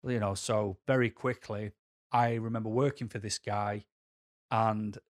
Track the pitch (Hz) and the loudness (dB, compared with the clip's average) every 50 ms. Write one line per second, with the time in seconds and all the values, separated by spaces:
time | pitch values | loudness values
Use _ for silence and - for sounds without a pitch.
0 | - 127 123 113 104 101 98 - - - 113 107 107 101 95 _ _ - 135 131 | -2 0 0 0 0 0 -2 -2 -2 0 0 2 2 0 -4 _ _ 2 2 4
1 | 120 110 - - - 127 120 - - - 107 101 107 101 - _ _ _ _ _ | 4 2 0 -2 -4 -4 -4 -4 -8 -8 -6 -6 -6 -8 -10 _ _ _ _ _
2 | _ _ - 120 120 117 117 117 113 113 117 113 110 110 110 123 139 143 - - | _ _ 2 4 4 4 2 -2 -2 -2 -4 -4 -2 0 0 2 2 2 0 -4
3 | 123 110 - 113 101 104 - - _ 104 104 104 104 104 104 104 104 _ _ _ | -10 -8 -8 -8 -6 -6 -6 -6 _ -2 -2 -2 0 -2 -4 -4 -8 _ _ _
4 | _ _ _ _ _ _ _ _ _ _ 123 113 113 110 107 107 107 104 104 - | _ _ _ _ _ _ _ _ _ _ 2 4 4 4 2 0 -2 -4 -6 -8
5 | _ | _